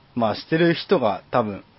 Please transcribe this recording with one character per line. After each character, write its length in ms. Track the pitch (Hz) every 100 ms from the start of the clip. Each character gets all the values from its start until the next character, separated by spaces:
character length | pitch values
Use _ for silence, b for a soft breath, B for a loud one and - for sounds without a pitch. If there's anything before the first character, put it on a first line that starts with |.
| _ 123
ま 160 | 110
あ、 40 | 101
し 140 | -
て 80 | 160
る 160 | 170
人 260 | 165 - 185
が 220 | 113 92 -
多 120 | 127
分 200 | 107 95 -